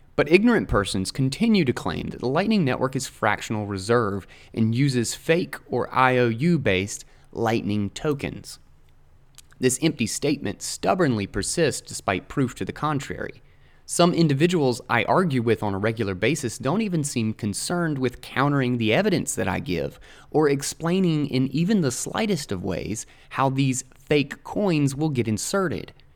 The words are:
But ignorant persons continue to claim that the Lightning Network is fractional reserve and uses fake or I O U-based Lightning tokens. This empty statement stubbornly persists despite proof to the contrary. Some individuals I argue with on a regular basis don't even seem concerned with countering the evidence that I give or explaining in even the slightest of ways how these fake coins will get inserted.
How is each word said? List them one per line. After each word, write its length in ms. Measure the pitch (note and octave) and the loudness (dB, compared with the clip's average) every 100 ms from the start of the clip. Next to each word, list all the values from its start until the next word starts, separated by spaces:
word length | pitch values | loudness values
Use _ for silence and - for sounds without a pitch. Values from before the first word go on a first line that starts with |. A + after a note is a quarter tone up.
| - | -6
But 160 | - D3+ | -2 4
ignorant 380 | F3+ A#3 G#3 G2 | 6 6 2 2
persons 420 | A2+ G2 G2 F#2+ | 0 0 -2 -4
continue 540 | - C3+ - A#3 G#3+ | -2 -4 0 2 4
to 80 | C3+ | 2
claim 360 | - - - - | 0 -4 -4 -6
that 120 | - | -6
the 80 | B2 | -2
Lightning 360 | D3+ G#3 A3 | 0 2 2
Network 320 | C#3 - C3 C3+ | 2 0 -2 -4
is 100 | - | -8
fractional 600 | - G#2+ G2+ - A2 G#2 | -2 0 0 -2 -4 -4
reserve 600 | G2 G2 A#2+ G#2+ G2 - - - | -4 0 2 2 -4 -8 -18 -8
and 220 | - A2 | 0 0
uses 400 | A#2 C#3+ B2+ A2 | 2 2 2 -2
fake 420 | - - E3 - - - | -2 0 0 0 -8 -6
or 240 | B2 - | -4 -2
I 240 | - C3 B2+ | 2 4 4
O 100 | A#2+ | 2
U-based 760 | A2+ E3 E3 A2 F#2 G2+ - - - - | 2 2 2 4 2 0 -6 -14 -20 -12
Lightning 580 | - A2 A2+ - G#2 G2+ | -4 0 0 0 -2 -4
tokens. 680 | - D#3 D3 - - - - - - - - - - - - - - | -4 -4 -4 -6 -8 -14 -20 -20 -20 -20 -20 -20 -20 -20 -20 -20 -2
This 200 | B2+ B2+ | 0 2
empty 240 | D#3+ D3 A2 | 0 0 -4
statement 560 | - C#3+ - - - | -2 -2 -2 -4 -8
stubbornly 640 | - - F3+ F#3+ D#3 A2 G2 | -10 -4 0 2 2 0 -2
persists 540 | G#2+ F#2 - D3+ - | -4 -4 0 0 -2
despite 480 | - - - F#2 - | -8 -6 -2 -2 -4
proof 260 | - B2 - | -2 -2 -4
to 80 | |
the 80 | G2+ | -8
contrary. 720 | - D3+ C#3+ - - - - - - - - - | -4 -4 -4 -6 -8 -10 -12 -20 -20 -20 -20 -4
Some 280 | - F3 | 4 4
individuals 680 | E3 E3 C3+ F3 F3 C3 A#2 - | 6 4 4 2 4 2 0 0
I 140 | A#2 | 0
argue 380 | - C#3+ F#3 C3 | 4 2 2 2
with 220 | A#2 G#2+ | 2 2
on 100 | G#2 | 0
a 40 | G2 | 0
regular 360 | G#2+ A2 G2 | 0 0 -2
basis 440 | F2+ A2 D#3+ A#2+ - | 0 0 0 -4 -4
don't 240 | C3 F#3+ | -2 0
even 200 | G#3+ E3+ | 0 -2
seem 300 | C#3+ B2 A2 | -2 -2 -2
concerned 680 | A2 - - - F3 E3 C#3 | -2 -4 -4 -4 -2 -2 0
with 220 | B2+ - | -2 -4
countering 580 | - B2+ C#3+ C#3+ B2 B2 | -6 0 2 2 2 2
the 160 | G#2+ | 2
evidence 400 | B2 G#3 F#3 - | 2 2 0 0
that 140 | - G2 | -2 -2
I 100 | F#2 | -2
give 400 | G2 E2 C#2+ - - - - | -2 -4 -4 -8 -20 -20 -4
or 180 | C#3+ D#3 | 2 2
explaining 760 | C#3 - - E3 F#3 F3+ D#3 D3 | 2 -4 -6 -2 0 2 0 0
in 220 | C3 C3 | 0 0
even 320 | - F3 G#3+ | 0 2 2
the 100 | C#3+ | 2
slightest 640 | - - - A3 F3 - | -2 -4 -2 0 -2 -4
of 100 | F#2+ | -6
ways 420 | F#2+ E2+ D#2+ G#2 - - - | -4 -4 -4 -8 -10 -20 -8
how 180 | - C3+ | -2 0
these 340 | C3+ C3+ B2+ - - | 2 0 0 -6 -16
fake 460 | - D3+ C#3+ - | 0 0 0 -6
coins 500 | - - G3+ D#3 C#3+ | -8 -2 0 2 0
will 140 | C3+ D#3 | 0 -2
get 180 | B2+ A2 | 0 0
inserted. 680 | G#2 - G3 F3+ F#2+ - - - | -2 -2 -2 -2 -4 -8 -18 -20